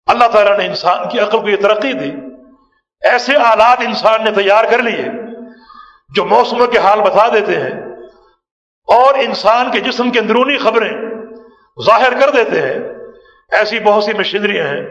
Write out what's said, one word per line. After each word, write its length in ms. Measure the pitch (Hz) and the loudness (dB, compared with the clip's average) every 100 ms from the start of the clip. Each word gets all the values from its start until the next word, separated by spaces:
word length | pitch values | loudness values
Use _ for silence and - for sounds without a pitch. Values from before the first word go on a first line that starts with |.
| - | -2
اللہ 200 | 233 240 | 2 2
تعالیٰ 240 | 214 208 202 | 4 4 2
نے 80 | 180 | -2
انسان 420 | - 175 180 180 | -4 -2 -2 -2
کی 120 | 240 | -4
عقل 200 | 208 220 | -2 -2
کو 80 | 208 | -2
یہ 140 | 202 | 0
ترقی 300 | 202 214 269 | 2 0 -2
دی، 160 | 185 143 - - - - _ _ _ _ _ | -4 -8 -10 -14 -20 -20 _ _ _ _ _
ایسے 340 | - 240 240 - | 0 0 0 2
آلات 380 | 233 214 226 247 233 | 2 4 4 2 0
انسان 380 | 208 208 220 | -2 0 2
نے 60 | 220 | 0
تیار 340 | 208 202 208 226 | 0 2 4 2
کر 120 | 233 | 0
لیے 220 | 240 170 123 - - - - - - - - _ _ | -2 -4 -6 -10 -12 -16 -18 -20 -20 -20 -20 _ _
جو 140 | 139 | -4
موسموں 420 | 175 226 233 240 240 | 2 2 2 0 0
کے 120 | 233 | 2
حال 220 | 185 214 | 2 2
بتا 280 | 202 190 226 | 2 2 2
دیتے 260 | 214 180 170 | 2 0 -2
ہیں 160 | 131 - - - - _ _ _ _ _ _ _ - | -4 -8 -12 -16 -20 _ _ _ _ _ _ _ 2
اور 300 | 226 262 269 | 4 4 2
انسان 500 | 226 208 - 233 254 | 0 -2 0 2 0
کے 100 | 220 | -2
جسم 300 | - - 247 | -4 -4 -2
کے 80 | 240 | 0
اندرونی 360 | 208 233 262 277 | 0 0 0 0
خبریں 260 | 233 226 202 - - - - - - _ _ - | 0 0 -2 -4 -10 -12 -14 -20 -20 _ _ -4
ظاہر 400 | 156 220 254 247 | 2 2 2 2
کر 100 | 277 | 0
دیتے 300 | 269 220 190 | 2 0 -2
ہیں۔ 160 | 135 - - - - - _ _ - | -2 -6 -8 -14 -20 -20 _ _ -4
ایسی 260 | - 214 220 | -2 0 0
بہت 200 | 202 208 | 2 2
سی 80 | 208 | 0
مشینریاں 540 | 208 190 202 208 185 151 | -2 -2 -2 -2 -2 -4
ہیں 160 | 139 - | -6 -8